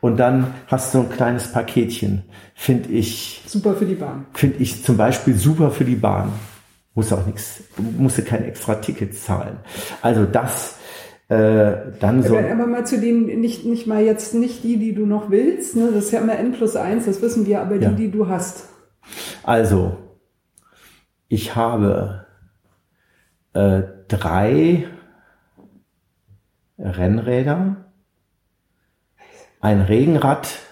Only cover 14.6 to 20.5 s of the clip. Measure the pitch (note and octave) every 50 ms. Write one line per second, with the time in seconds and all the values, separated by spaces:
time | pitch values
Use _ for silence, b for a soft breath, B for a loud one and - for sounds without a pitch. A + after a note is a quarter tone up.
14.6 | - A3+ A#3+ G#3+ G#3 A3+ G3+ G3 G#3+ G#3 G3+ G#3 G#3 G#3 F#3+ G#3 B3+ D4+ - -
15.6 | - - - A#3 A3+ A#3+ A3 G#3 G3+ - - A3+ - A3+ A3 - - B3 B3 -
16.6 | A#3 G#3+ - - - F3+ G#3 A#3 A3+ G#3+ G3 F#3+ - A#3 A#3 A#3 G#3+ G3 G#3 G3
17.6 | - F#3 G#3 G3 G#3 G3+ G3+ G3+ A3+ G#3 F#3 G#3+ G#3+ F3 F#3+ F3 E3+ - - -
18.6 | - - - _ _ _ _ _ B B B B B B B B B - A#2 A2+
19.6 | A2+ G2 G2 F#2+ F2+ F2+ F#2 - - - - _ _ _ _ _ _ _